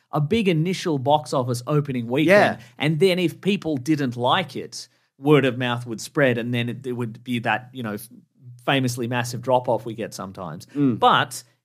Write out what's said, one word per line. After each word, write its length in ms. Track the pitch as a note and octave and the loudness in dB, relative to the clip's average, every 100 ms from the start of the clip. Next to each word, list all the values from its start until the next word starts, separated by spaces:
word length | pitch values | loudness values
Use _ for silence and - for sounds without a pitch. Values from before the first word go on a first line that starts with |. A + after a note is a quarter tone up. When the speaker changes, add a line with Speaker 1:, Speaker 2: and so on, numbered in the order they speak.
| _ | _
Speaker 1:
a 60 | D#3 | -2
big 260 | D3+ A#3 F#3+ | 0 2 2
initial 520 | D#3+ E3+ F#3 F3 C#3+ | 2 0 -2 -2 -2
box 340 | B2 D3 D3+ | 2 0 2
office 300 | D3+ B2 B2 - | -2 0 -4 0
opening 400 | D3+ C#3+ B2+ A2+ | -2 0 -4 -2
weekend. 520 | C3 D#3 G3+ D3+ F2 | 0 6 6 6 2
Speaker 2:
Yeah. 80 | - - | -10 -4
Speaker 1:
And 240 | C#3+ D#3 | -2 2
then 180 | F#3+ F3+ | 4 4
if 220 | E3+ - | 0 0
people 380 | F#3 G3+ D#3+ D3 | -2 0 -2 -4
didn't 360 | C#3 D3+ C3+ | 0 0 0
like 420 | A#2+ B2 E3+ B2 A2+ | -2 0 0 -2 -8
it, 300 | E2 - - _ _ _ | -12 -14 -18 _ _ _
word 280 | C#3 D3 C3 | 4 6 6
of 100 | A#2+ | 0
mouth 300 | B2 A#2+ B2 | -2 -2 -4
would 160 | G#2+ | -10
spread 340 | - - C3+ A#2+ | -6 2 2 2
and 160 | A#2 | 0
then 160 | A#2+ A#2+ | -2 -2
it, 180 | A#2+ B2+ | -6 -8
it 60 | |
would 320 | A#2+ A#2+ G#2+ | -6 -6 -8
be 140 | - A#2+ | -6 -4
that, 320 | - A2 - | 0 -2 -4
you 100 | C3 | -10
know, 140 | A2 G2+ - - _ _ B2 - | -8 -8 -10 -20 _ _ -20 -10
famously 420 | - C#3 B2+ A#2+ A#2 | 0 0 0 -2 -4
massive 320 | B2 A#2+ B2 | -4 -4 -6
drop-off 420 | C3 B2+ B2+ A2+ | 0 0 2 -2
we 100 | A#2+ | -4
get 200 | A2 G2+ | -8 -8
sometimes. 520 | - G2 G2 F2+ D2+ - | -8 -12 -10 -12 -12 -10
Speaker 2:
Mm. 320 | C#3+ C#3 G#2 | 0 0 4
Speaker 1:
But 440 | B3 C#3+ C3 - - _ | 4 4 2 -6 -16 _